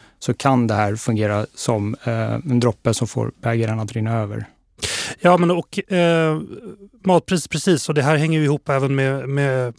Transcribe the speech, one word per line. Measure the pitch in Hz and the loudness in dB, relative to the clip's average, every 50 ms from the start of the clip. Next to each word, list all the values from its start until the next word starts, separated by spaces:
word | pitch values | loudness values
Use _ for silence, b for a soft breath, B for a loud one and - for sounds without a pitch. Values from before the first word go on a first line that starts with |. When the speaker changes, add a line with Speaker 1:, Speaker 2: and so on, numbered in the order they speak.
| b b b b | b b b b
Speaker 1:
så | - - 120 | -4 -4 -2
kan | - - 139 135 123 120 | 0 2 2 4 4 2
det | 110 107 | 2 2
här | 101 107 101 104 | 0 0 0 -2
fungera | 117 - - 113 107 107 104 104 104 107 - - | -4 -2 -2 0 0 0 0 0 -2 -2 -4 -8
som, | - - - 117 104 101 104 110 - - | -8 -2 -2 0 0 0 -4 -6 -6 -4
eh, | 120 117 113 110 110 113 | -4 -2 -2 -2 -2 -4
en | 120 - 147 123 120 | -4 -2 0 2 2
droppe | 117 120 - _ - 117 110 | 2 2 0 _ 0 0 0
som | - 120 113 | 0 -2 -4
får | - 120 113 113 - _ | -4 -4 -4 -4 -6 _
bägaren | - 117 117 117 113 110 110 110 | -4 -2 0 0 0 -2 -2 -4
att | 110 107 | -4 -6
rinna | - 113 107 110 113 113 | -4 -4 -2 -2 -2 -2
över. | 107 101 107 113 110 - _ _ _ _ _ - B B B B B B B B | -2 -4 -6 -8 -10 -12 _ _ _ _ _ -8 B B B B B B B B
Speaker 2:
Ja, | - 180 180 | 4 4 6
men | 175 175 170 | 6 4 2
och, | 175 170 - - - 196 - - | 0 0 -4 -6 -8 -8 -6 -2
eh, | 196 175 170 170 165 165 160 156 156 156 - - - - 240 214 - - 196 - _ _ - | 0 2 2 4 4 2 2 0 0 -2 -6 -10 -14 -16 -16 -16 -18 -20 -20 -20 _ _ 0
matpris, | 190 180 165 - - 190 165 - - | 4 4 4 2 2 -2 -2 -2 -4
precis. | - 147 - 196 175 - - - | -6 -2 2 2 2 2 0 -2
Och | 151 | -2
det | 147 | 0
här | - 165 160 | 2 2 2
hänger | 143 156 160 160 156 | 2 2 2 0 2
ju | 151 | 2
ihop | 139 151 143 - - | 2 0 -2 -2 -2
även | 139 135 135 135 139 | 0 0 0 0 0
med, | 135 135 135 135 135 131 135 | 0 0 0 -2 -2 -4 -4
med | 139 143 143 135 131 131 127 120 117 | -2 0 0 0 0 0 -2 -4 -6